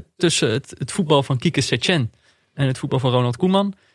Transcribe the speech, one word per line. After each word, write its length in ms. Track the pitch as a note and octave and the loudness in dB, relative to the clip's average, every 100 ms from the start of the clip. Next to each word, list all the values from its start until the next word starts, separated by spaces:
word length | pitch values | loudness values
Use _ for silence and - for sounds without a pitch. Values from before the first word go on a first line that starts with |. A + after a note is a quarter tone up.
| - - | -6 -2
tussen 340 | F3 - C#3 | 0 2 0
het, 240 | A2+ - - | 0 -6 -10
het 140 | C#3 | -6
voetbal 300 | - D#3 D3 | -2 2 2
van 160 | C3+ C3 | 2 0
Kike 220 | F3 D3 | 0 0
Setien 520 | - A#2+ - F3 A#2 - _ _ _ | 0 0 2 0 0 -6 _ _ _
en 120 | - C#3 | -4 -2
het 120 | C3 | -2
voetbal 200 | C#3 C3+ | -4 -2
van 120 | B2+ | 2
Ronald 260 | B2 B2 A#2+ | 2 0 0
Koeman, 380 | F#3 F#3+ G3+ - _ | 0 2 0 -6 _